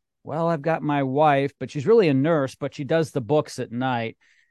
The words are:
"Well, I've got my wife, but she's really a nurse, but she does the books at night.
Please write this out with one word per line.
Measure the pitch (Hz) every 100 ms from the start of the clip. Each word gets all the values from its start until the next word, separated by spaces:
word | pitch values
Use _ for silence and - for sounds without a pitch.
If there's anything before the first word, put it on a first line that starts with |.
| _ _
"Well, | - 147 165
I've | 160
got | 160 165
my | 151 143
wife, | 131 139 156 139 139 -
but | 131
she's | 147 135
really | 226 170
a |
nurse, | 131 151 160 135
but | - -
she | -
does | 131 - 226
the | 139
books | 110 151 147 -
at | 117
night. | 120 131 120 113 - _ _ _